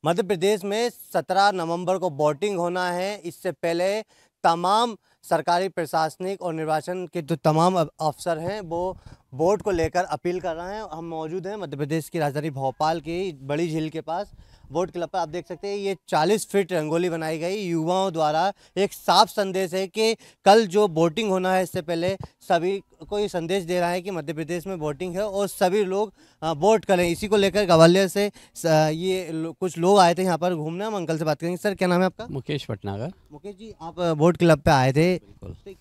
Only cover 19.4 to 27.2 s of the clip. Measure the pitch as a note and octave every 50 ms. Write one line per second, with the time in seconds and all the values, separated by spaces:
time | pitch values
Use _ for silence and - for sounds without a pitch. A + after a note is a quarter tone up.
19.4 | G3+ F#3+ F3+ F#3+ F#3+ F3 D#3+ F#3+ F#3+ F#3 _ G#3+ A3 A3 A3+ _ - - _ _
20.4 | _ G3 G3+ A3+ A3+ F#3+ E3 G#3 G#3+ G3+ D#3+ D#3+ E3 E3+ D3+ A#3 A3+ G#3 F#3 F#3
21.4 | F#3 F#3 F#3 F#3 F#3 E3+ - F#3+ E3 D#3 E3+ E3 E3+ F#3 G3 F#3+ - - _ _
22.4 | - - F#3+ E3+ E3 F#3 G3 G3 - _ _ _ D#3+ D3 G3+ G#3 G#3 G3 - F3+
23.4 | D#3+ E3 F#3 G3 F3+ D#3+ F3+ F3+ F3 F3 F3+ F#3 F3 G3 G3 E3 D3+ C#3 D#3+ D3
24.4 | E3 D#3 F3 F3 D#3 F#3+ F#3+ F3 D3+ D3+ D3 C3+ F#3 F#3 E3+ F#3 G#3 G#3+ F#3+ G3
25.4 | G3+ F#3 - - G3+ F#3 F3+ G#3+ G#3 F#3 F#3 G3 G#3+ G3+ _ _ - _ _ _
26.4 | - D#3+ E3 C#3+ D#3 G3+ A3 G#3+ - - G3 F3+ F3+ F3 E3+ -